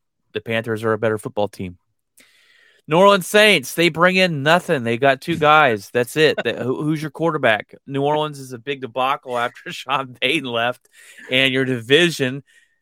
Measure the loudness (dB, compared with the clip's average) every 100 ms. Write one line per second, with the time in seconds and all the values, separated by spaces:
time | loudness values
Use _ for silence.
0 | _ _ _ -12 -6 -6 -4 -4 -2 -2
1 | -2 -4 -6 -6 -6 -6 -14 -14 _ _
2 | _ _ _ _ _ _ _ _ -2 4
3 | 4 4 2 4 6 4 0 0 0 2
4 | 2 4 0 0 2 2 2 -2 -2 2
5 | 2 2 -2 0 4 6 4 0 -4 -4
6 | -2 2 2 2 -4 -4 -4 -4 -4 -4
7 | -6 -4 -4 0 0 0 -4 -20 -10 -4
8 | -2 -2 -4 -10 -16 -14 -12 -10 -8 -4
9 | -2 -4 -6 -6 -6 -8 -16 -14 -6 -6
10 | -6 -4 -2 -2 -4 -4 -4 -6 _ _
11 | -20 -20 -2 0 2 0 -2 -4 2 4
12 | 4 0 -4 -6 -14 _ _ _